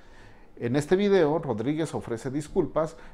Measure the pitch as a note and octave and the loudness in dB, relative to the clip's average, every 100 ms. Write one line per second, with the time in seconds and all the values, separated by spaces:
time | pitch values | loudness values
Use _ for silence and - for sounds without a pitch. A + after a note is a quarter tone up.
0 | - - - - - - A#2+ C#3+ D3 F#3 | -20 -20 -20 -20 -20 -6 -2 0 2 4
1 | G3+ G3 D3 D#3+ C#3+ G#2+ A#2+ D3+ D#3 A2 | 6 6 4 2 -2 -2 -2 -2 -2 -4
2 | - A2+ C3+ C#3+ D3 G3+ C#3+ D3+ D#3+ - | -6 -6 -4 -6 -2 -2 0 0 -2 -6
3 | - | -18